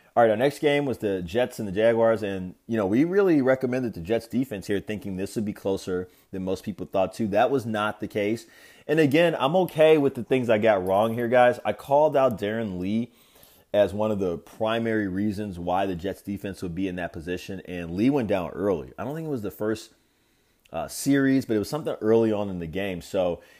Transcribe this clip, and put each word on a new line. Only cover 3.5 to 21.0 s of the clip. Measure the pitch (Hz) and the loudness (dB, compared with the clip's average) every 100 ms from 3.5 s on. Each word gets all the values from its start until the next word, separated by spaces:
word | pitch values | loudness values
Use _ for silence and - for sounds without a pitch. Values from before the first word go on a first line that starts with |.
| 131 127 127 117 | 2 0 -2 -4
the | 87 | -6
Jets | 82 113 - | -2 -2 -2
defense | 117 131 101 - | -4 -4 -6 -2
here, | 98 | -4
thinking | - 104 101 92 | -4 -8 -6 -6
this | 101 117 | -6 -4
would | |
be | 104 | -6
closer | - 98 95 - 90 90 _ _ | -4 -4 -4 -2 -6 -6 _ _
than | 95 92 | -8 -4
most | 95 | -6
people | - - - | -6 -10 -4
thought, | 98 92 | -2 -2
too. | - 107 | -2 0
That | 101 123 | 2 2
was | 139 113 | 0 -2
not | 107 107 - | -2 -2 -4
the | 101 | -6
case. | 107 104 113 - - - - - | -2 -2 -2 -8 -20 -20 -12 -2
And | 156 | 2
again, | 147 151 170 160 | 4 4 2 2
I'm | 135 185 | 0 0
okay | 175 156 156 156 | 0 4 6 6
with | 139 127 | 4 -2
the | |
things | 107 131 117 | -2 0 2
I | 107 | 2
got | 110 101 92 | 4 2 2
wrong | 98 113 117 | 2 2 0
here, | 120 | 2
guys. | 123 123 123 - | 6 6 4 -4
I | |
called | 104 - 143 156 139 | -6 0 2 4 4
out | 131 92 | 2 0
Darren | 101 113 110 90 | -4 -4 -4 -4
Lee | 92 113 123 _ _ _ - _ _ | -2 -2 -4 _ _ _ -20 _ _
as | 104 98 | 2 2
one | 104 110 | 2 -2
of | 101 | 0
the | 92 82 | -2 -2
primary | - - 110 117 113 110 98 | -8 -4 -2 0 0 0 0
reasons | 92 107 98 104 87 | -2 -2 -2 -6 -6
why | 87 90 101 | -2 0 0
the | 87 | -2
Jets | 95 90 | -6 -8
defense | - 101 101 92 | -8 -8 -8 -8
would | 92 | -8
be | 85 95 | -4 -4
in | 90 | -4
that | 85 | -8
position, | 90 80 90 - 95 - | -8 -8 -8 -8 -12 -10
and | 87 85 | -10 -6
Lee | 90 123 | 0 2
went | 143 104 | 2 0
down | 98 80 | -2 -4
early. | - 101 82 64 - | -2 -2 -2 -4 -10
I | |
don't | 117 156 | -8 -8
think | 160 | -8
it | |
was | 131 | -6
the | 101 | -8
first, | - 107 107 - _ _ _ _ _ _ _ _ | -6 -4 -4 -8 _ _ _ _ _ _ _ _
uh, | 80 73 | -10 -8
series, | - | -4